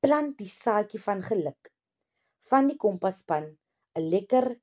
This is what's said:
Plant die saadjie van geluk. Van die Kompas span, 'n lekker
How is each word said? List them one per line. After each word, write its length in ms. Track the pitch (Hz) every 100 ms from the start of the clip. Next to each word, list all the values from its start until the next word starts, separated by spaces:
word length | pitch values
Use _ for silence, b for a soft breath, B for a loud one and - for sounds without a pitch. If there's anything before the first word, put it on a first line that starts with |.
Plant 360 | 277 294 294 277
die 120 | 190
saadjie 500 | - - 208 208 -
van 220 | 196 196
geluk. 500 | 180 208 147 - - _ _ _ _ _ _ _ _
Van 180 | 269 277
die 100 | 285
Kompas 420 | 214 180 190 185
span, 360 | - 156 156 - _ _ _ -
'n 140 | 160
lekker 480 | 180 202 254 254 240